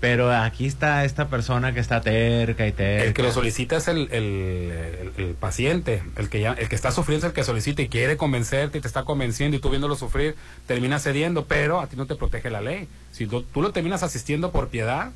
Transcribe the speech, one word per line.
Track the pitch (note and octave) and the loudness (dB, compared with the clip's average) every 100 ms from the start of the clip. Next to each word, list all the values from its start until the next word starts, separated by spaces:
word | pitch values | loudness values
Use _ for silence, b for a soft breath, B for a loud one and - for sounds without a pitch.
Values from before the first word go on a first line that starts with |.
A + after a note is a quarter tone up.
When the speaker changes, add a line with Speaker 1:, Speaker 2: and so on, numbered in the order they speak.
Speaker 1:
pero | B2 A#2+ B2 | 4 4 6
aquí | A#2+ A2+ - C3 | 6 2 0 -2
está | C#3 D3+ D3 | 0 2 4
esta | C#3+ C#3 C#3+ | 2 0 0
persona | C3 A2+ B2 B2+ | 0 0 0 2
que | B2 | 0
está | A2+ A#2 | 2 2
terca | A2 A2 A#2 A#2 A2+ A2+ A2 | 2 4 4 4 2 2 0
y | |
terca. | G2+ G2 G#2 | 2 2 2
Speaker 2:
El | A2+ | 2
que | A2 | 2
lo | B2 | 2
solicita | A#2 A#2 A2+ B2 D#3+ | 4 0 0 0 0
es | D#3 | 2
el, | E3 C3+ | 0 0
el, | A#2 G#2+ G2 F#2 F2+ F2 E2 E2 E2+ | 0 0 -2 -2 -2 -4 -4 -6 -8
el, | F#2 - | -8 -4
el | F#2+ | -4
paciente, | E2 G2+ F#2+ B2+ F3 C#3+ A2 E2+ - | -2 -4 0 0 0 0 -2 -2 -6
el | G#2 | -4
que | A2 | 0
ya, | G#2+ | 0
el | B2 A2+ | -2 -2
que | |
está | A#2 C3 | -2 0
sufriendo | B2 D3 D3+ | 0 2 0
es | E3+ | 0
el | D#3+ | -2
que | |
solicita | C3 A2+ B2 C#3+ | -2 0 0 -2
y | C3 | -2
quiere | A#2 B2+ D3+ | 0 0 2
convencerte | D3+ B2+ A#2 C3+ D3 D3 | 2 2 0 0 0 -2
y | |
te | C3 | -4
está | C3+ | -4
convenciendo | C3+ C#3+ B2+ G#2+ C#3+ C#3+ | -2 -2 0 0 0 2
y | |
tú | C3+ | 2
viéndolo | C#3 C#3+ | 2 0
sufrir, | C#3+ B2 C3 D3+ D3+ B B - | -2 -2 0 0 -2 B B -4
termina | B2 B2+ C#3+ | 0 2 0
cediendo, | C#3+ C#3 D#3+ E3+ | 0 0 2 0
pero | C3+ D3+ D3 F3 | 0 2 2 0
a | C#3+ | -2
ti | |
no | C3 C3+ | -6 -6
te | D3 | -2
protege | B2 A#2+ B2 | -2 -2 -2
la | G#2+ | -4
ley. | G#2+ F3+ F#3+ B B | -4 -6 -10 B B
Si | - A2+ | -8 -4
tú, | A#2+ | -4
tú | B2 - | -4 0
lo | F3+ | 0
terminas | F#3 E3 F#3+ | 0 -2 0
asistiendo | F3 C3 - D3+ F3 | -2 -4 -4 -2 0
por | - - | 0 0
piedad | A#2+ A2 C3 A#3 | -2 -2 -2 -4